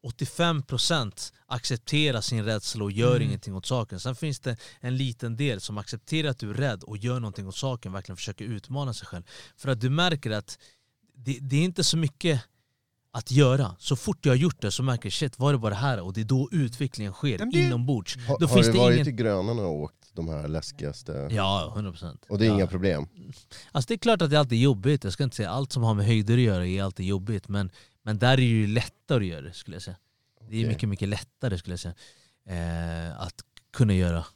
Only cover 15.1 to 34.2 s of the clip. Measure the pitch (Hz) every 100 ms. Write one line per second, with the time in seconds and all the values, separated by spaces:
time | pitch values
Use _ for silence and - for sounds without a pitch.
15.1 | - 143 - 135 139 110 101 139 117 87
16.1 | 98 110 131 143 175 127 120 135 - 104
17.1 | 92 147 95 226 170 - 123 123 127 92
18.1 | - - 139 - - - 120 123 120 147
19.1 | 117 113 98 98 117 95 76 76 _ _
20.1 | - 82 78 76 78 - - 73 71 -
21.1 | 73 69 107 98 98 80 107 104 82 87
22.1 | - _ 101 113 101 90 90 95 78 71
23.1 | - - - _ - - - 123 226 233
24.1 | 214 165 151 139 117 135 107 110 147 98
25.1 | - 139 - 101 110 135 131 113 104 104
26.1 | 113 104 120 120 92 90 92 98 90 92
27.1 | 98 98 104 - 98 92 - - _ -
28.1 | 107 123 131 123 113 104 110 - _ _
29.1 | 135 98 82 71 - - 85 - - _
30.1 | _ _ _ 113 110 113 107 110 98 98
31.1 | 101 - _ 123 92 - 87 87 87 -
32.1 | _ _ _ - 87 85 85 85 82 82
33.1 | - 87 - - - _ - 117 95 87
34.1 | 85